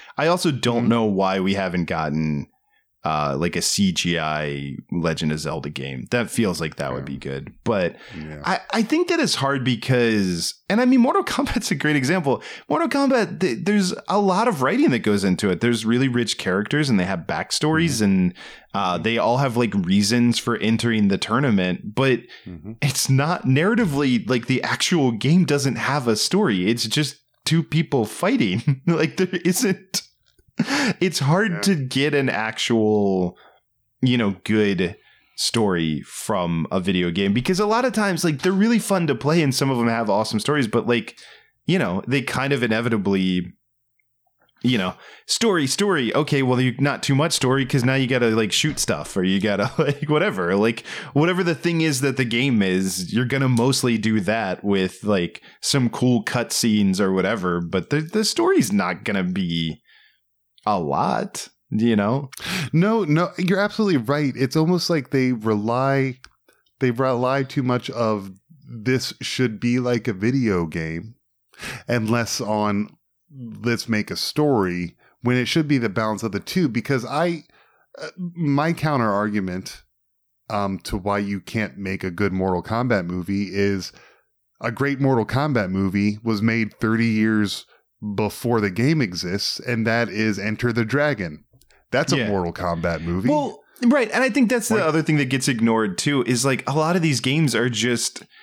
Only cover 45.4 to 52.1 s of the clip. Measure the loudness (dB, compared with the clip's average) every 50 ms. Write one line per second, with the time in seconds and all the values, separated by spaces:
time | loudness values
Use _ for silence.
45.4 | 2 2 2 2 0 0 0 0 0 0 0 0 0 0 0 0 0 0 0 0
46.4 | 2 2 2 2 2 0 0 0 0 -2 -2 -2 -2 0 2 2 2 0 0 0
47.4 | 0 2 2 2 0 0 0 0 2 2 2 2 2 0 0 2 2 2 2 2
48.4 | 0 0 0 0 0 -2 -2 -2 -2 -2 -2 -4 -4 -6 -2 0 0 2 2 2
49.4 | 2 0 0 0 -2 -2 0 -2 -2 -2 -2 -4 -2 0 2 2 2 0 -2 -2
50.4 | -2 0 2 2 2 0 0 -4 -8 -12 -12 -12 -10 -4 0 2 2 2 2 2
51.4 | 0 0 0 0 -2 0 0 2 2 0 0 0 0 0